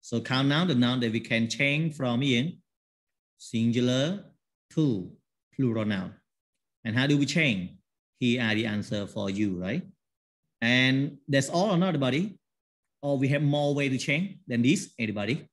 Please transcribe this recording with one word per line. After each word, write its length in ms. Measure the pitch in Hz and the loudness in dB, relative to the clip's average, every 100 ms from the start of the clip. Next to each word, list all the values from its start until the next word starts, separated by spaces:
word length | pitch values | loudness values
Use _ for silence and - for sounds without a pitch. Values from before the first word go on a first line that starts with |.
| - | -4
So 120 | 117 | -6
count 280 | 113 131 139 | 0 0 2
noun, 200 | 143 180 | 2 2
the 60 | |
noun 260 | 131 120 127 | 2 2 2
that 120 | 117 | 0
we 80 | 113 | -2
can 280 | - 113 113 | -2 0 0
change 460 | - 139 143 165 147 | 0 0 0 -2 -2
from 260 | 127 120 143 120 151 - _ _ _ _ _ _ _ _ | -2 0 2 0 0 -6 _ _ _ _ _ _ _ _
singular 840 | - 113 117 117 123 127 147 196 - _ _ _ _ | -8 0 2 2 2 2 0 -4 -10 _ _ _ _
to 100 | - 151 104 90 - _ _ _ | 0 0 0 -4 -14 _ _ _
plural 320 | - 131 110 107 | -2 0 0 0
noun. 240 | 101 92 - _ _ _ _ _ _ | -2 -4 -12 _ _ _ _ _ _
And 120 | 113 110 | -4 0
how 100 | 139 | 2
do 100 | 147 | 2
we 100 | 139 | 2
change? 360 | 175 151 101 90 - _ _ _ _ | 2 2 0 -4 -12 _ _ _ _
Here 220 | 127 120 | 0 2
are 120 | 117 | 0
the 120 | 107 113 | 0 0
answer 400 | 104 98 104 98 | -4 -4 -6 -6
for 240 | 107 101 | -4 -4
you, 280 | 98 104 90 | -2 -2 -2
right? 240 | 90 147 - - _ _ _ _ _ _ | -4 -4 -6 -18 _ _ _ _ _ _
And 580 | 117 127 131 131 139 - - | 0 2 4 2 -2 -6 0
that's 220 | 139 131 | 0 2
all 220 | 170 208 | 0 2
or 60 | 175 | 2
not, 100 | 190 | 2
everybody? 500 | 151 131 135 208 - _ _ _ _ _ _ | 0 0 0 -2 -8 _ _ _ _ _ _
Or 180 | 143 139 | -2 0
we 100 | 135 | 2
have 140 | 143 | 2
more 320 | 147 147 143 | 2 2 2
way 140 | 143 139 | 0 0
to 100 | 131 | 0
change 400 | - 147 196 - - | 0 -2 -2 -8 -6
than 160 | 120 | 2
this, 300 | 120 160 - - | 4 2 0 -6
everybody? 500 | 110 104 101 151 - | -6 -4 -4 -4 -8